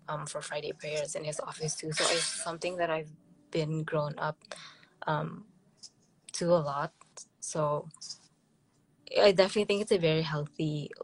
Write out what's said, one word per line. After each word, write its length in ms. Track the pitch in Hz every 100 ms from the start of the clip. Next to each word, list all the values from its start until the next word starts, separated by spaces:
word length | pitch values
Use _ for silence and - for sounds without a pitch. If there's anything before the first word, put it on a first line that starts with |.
| -
um, 180 | 151 147
for 140 | 151
Friday 320 | - 151 147
prayers 420 | 151 151 151 147
in 100 | -
his 160 | 151 151
office 340 | - - 156 -
too. 160 | 160
So 120 | 156 170
it's 180 | 170 160 -
something 340 | 170 165 175 180
that 140 | 170
I've 220 | 160 156 156 _ - _
been 340 | 170 151 156
grown 300 | 156 156 147 151
up, 180 | 156 - - - - - - - -
um, 380 | 151 156 180 - _ _ _ - _ _ _ -
to 120 | - 175
a 60 | 175
lot. 300 | 143 139 160 - - - - _
So 480 | - 165 151 147 160 - - - - _ _ _ _ _ _ _ - -
I 120 | 208
definitely 320 | 185 190 214
think 180 | 208 202
it's 100 | 214
a 60 | 202
very 240 | 165 160
healthy, 680 | 160 151 147 - 156 151 - -